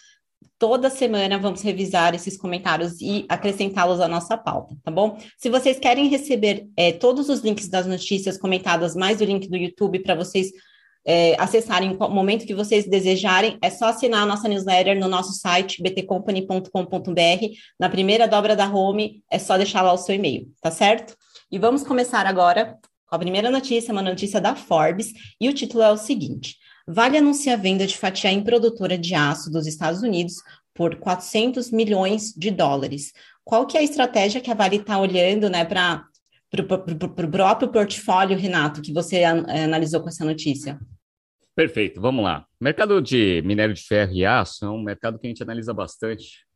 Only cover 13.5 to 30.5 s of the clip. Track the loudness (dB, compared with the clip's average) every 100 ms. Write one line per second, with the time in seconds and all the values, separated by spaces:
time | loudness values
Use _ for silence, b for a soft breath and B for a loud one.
13.5 | 0 -4 0 0 0 0 2 2 0 -2
14.5 | -2 2 4 4 2 0 -2 -4 -6 0
15.5 | 0 0 -4 -4 -4 -4 -4 -2 -4 -2
16.5 | -4 -4 -6 -4 -6 -4 2 4 4 -2
17.5 | B B _ -2 0 2 4 4 4 2
18.5 | 2 2 2 0 0 -4 -8 _ -6 0
19.5 | 0 2 2 2 2 0 -2 -2 -4 -8
20.5 | _ -6 2 4 4 0 -20 b b b
21.5 | 0 2 0 0 -2 0 0 0 4 4
22.5 | 4 0 -6 _ _ _ -6 -2 -2 0
23.5 | -2 0 -2 -2 -4 -4 -4 -2 0 0
24.5 | -2 0 2 2 0 -6 -12 B B -2
25.5 | -2 -4 4 4 4 0 -4 -4 -8 -12
26.5 | -18 b b -6 2 4 6 4 4 0
27.5 | 0 2 0 0 -2 -4 -2 0 0 2
28.5 | 2 2 0 -4 -4 -2 0 0 0 -4
29.5 | -6 -6 -4 -4 -2 -2 -2 -4 -8 B